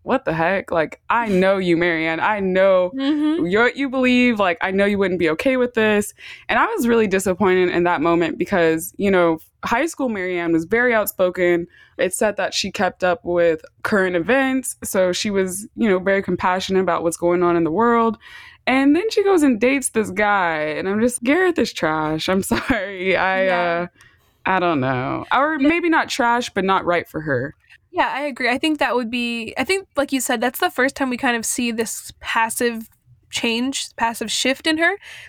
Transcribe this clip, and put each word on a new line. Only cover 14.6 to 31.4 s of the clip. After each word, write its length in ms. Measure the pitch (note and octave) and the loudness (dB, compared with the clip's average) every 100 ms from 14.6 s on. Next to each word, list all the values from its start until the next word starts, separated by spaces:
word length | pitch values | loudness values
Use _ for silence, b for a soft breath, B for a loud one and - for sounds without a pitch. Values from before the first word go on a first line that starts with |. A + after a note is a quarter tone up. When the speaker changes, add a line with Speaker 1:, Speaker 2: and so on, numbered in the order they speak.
| - - | -4 -10
Speaker 1:
so 260 | A#3 G3+ F3+ | -4 0 2
she 180 | F3+ G#3+ | 0 -2
was, 360 | G3 F#3 F#3 G#3+ | -2 -2 -6 -12
you 140 | G#3 A3+ | -2 0
know, 100 | F#3 | 2
very 240 | F#3 G3 | 2 0
compassionate 600 | F#3+ F3 F#3+ F#3 F#3+ F#3+ | 0 -2 0 0 0 0
about 200 | F3+ E3 | 2 0
what's 140 | E3+ - | -2 0
going 260 | F3 F3+ | 0 2
on 140 | F3 E3+ | 2 2
in 80 | |
the 80 | D#3+ | 2
world. 440 | F3 A#3+ A#3 A3+ G#3+ B B B B - | 2 2 4 2 -2 B B B B -2
And 260 | C4 C#4 | 2 4
then 160 | D#4+ A4 | 2 2
she 140 | - | 0
goes 180 | G4 F#4 | 2 4
and 180 | C#4+ G#3+ | 4 2
dates 280 | B3 C#4 - | 2 0 -2
this 220 | A3 F#3+ | -2 -2
guy, 480 | F#3 G#3 G3+ F3 D#3 | 0 2 2 0 -2
and 300 | D3+ D3+ F#3 | -2 -2 -2
I'm 120 | G#3 | 0
just, 200 | A#3+ - | 0 0
Gareth 340 | A#3+ E4+ F#4 E4 | 0 2 2 2
is 140 | A#3 | -2
trash. 560 | - D#3+ D#3 D#3 D#3 - | -2 -2 0 -2 -2 0
I'm 140 | G3 | -2
<laughs> 100 | - | 0
sorry. 640 | A3+ - A3+ F#3+ F#3+ F#3 E3+ | -4 -2 -2 -4 -4 0 0
I, 280 | F#3 F#3+ | 2 2
Speaker 2:
Yeah. 140 | F#3+ F3 | 2 2
Speaker 1:
uh, 280 | F3 E3+ F3 b b b b b - | 0 -2 -4 b b b b b -2
I 120 | F#3 | 0
don't 180 | F3 D3+ | 2 0
know. 460 | C3 B2+ C3+ B2+ - | 0 -2 -4 -6 -2
Or 240 | A#3+ D4 D#4 | 0 0 2
Speaker 2:
Yeah. 80 | C#4+ | 2
Speaker 1:
maybe 200 | E4+ E4+ | 2 2
not 200 | D#4+ A3 | 0 0
trash, 420 | - A#3+ A#3+ A#3+ | 0 0 0 -2
but 140 | G3 | -2
not 200 | F#3+ F#3+ | 0 0
right 240 | - F3 - | 2 -2 -2
for 120 | D#3+ | -8
her. 340 | D3+ B2+ C#3 - b b _ | -2 -2 -4 -10 b b _
Speaker 2:
Yeah, 220 | F4 B3 | -2 -2
I 60 | C4 | -2
agree. 280 | D4 A#3+ A#3+ | -6 -4 -2
I 100 | B3+ | 0
think 200 | D#4+ D4+ | 0 0
that 160 | C4 | 0
would 160 | A#3+ A3+ | 0 -2
be, 440 | B3 A#3+ A#3 A3 - | -4 -4 -4 -6 -6
I 60 | |
think, 240 | - F#4+ G4 - | -2 -2 -2 -4
like 160 | C#4 | -2
you 80 | C4 | -2
said, 200 | - A#3+ | -2 -2
that's 200 | B3 - | -2 -2
the 100 | B3+ | -2
first 240 | - C4+ | 0 -2
time 160 | - C4 | -2 -4
we 60 | B3 | -2
kind 200 | B3+ | -2
of 80 | A#3 | -2